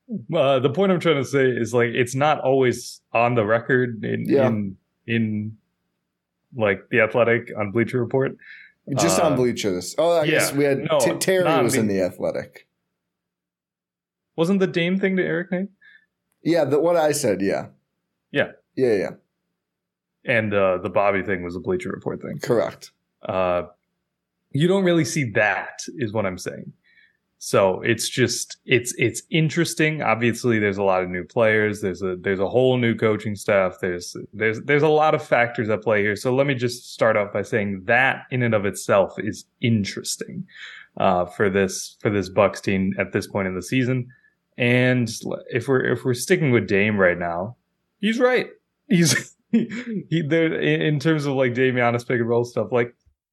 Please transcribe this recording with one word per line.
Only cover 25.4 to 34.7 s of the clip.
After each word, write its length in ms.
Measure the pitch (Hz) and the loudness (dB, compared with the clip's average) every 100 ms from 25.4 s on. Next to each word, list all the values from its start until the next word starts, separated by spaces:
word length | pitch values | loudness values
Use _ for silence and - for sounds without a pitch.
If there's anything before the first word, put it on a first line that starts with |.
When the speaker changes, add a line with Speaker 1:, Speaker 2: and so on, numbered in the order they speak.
| 107 92 - - - 160 | 2 0 -6 -12 -14 -6
Speaker 1:
is 160 | 113 | -4
what 140 | 107 95 | -2 -4
I'm 100 | 87 | -6
saying. 360 | - 64 - - _ _ _ _ _ _ | -10 -10 -14 -20 _ _ _ _ _ _
So 360 | - 117 95 92 | 0 2 4 2
it's 280 | 113 113 - | 0 0 -2
just, 500 | - 120 - - - - | 0 0 -2 -8 -12 -2
it's, 280 | 127 - - | -2 0 -4
it's 260 | 120 - - | -4 -4 -4
interesting. 720 | 165 156 170 165 - 156 156 | 0 0 0 -2 -2 -2 -2
Obviously, 600 | 110 113 120 113 123 110 | -2 0 0 0 0 2
there's 180 | 104 98 | 0 0
a 40 | |
lot 180 | 98 92 | 0 0
of 80 | 92 | -2
new 140 | 92 | -6
players. 560 | 82 123 110 107 107 101 | -4 0 2 2 0 -2
There's 200 | 98 85 | -6 -4
a, 140 | 95 | -6
there's 240 | 90 98 95 | -4 -2 -2
a 100 | 95 | 0
whole 280 | 120 127 127 | 2 2 2
new 180 | 117 | 0
coaching 400 | 110 113 104 113 | 2 0 0 -4
staff. 440 | 101 - 98 92 - | -4 0 2 0 -2
There's, 360 | 95 87 - - - | -6 -6 -8 -14 -14
there's, 280 | 104 110 110 | -4 -2 -2
there's 240 | - | 0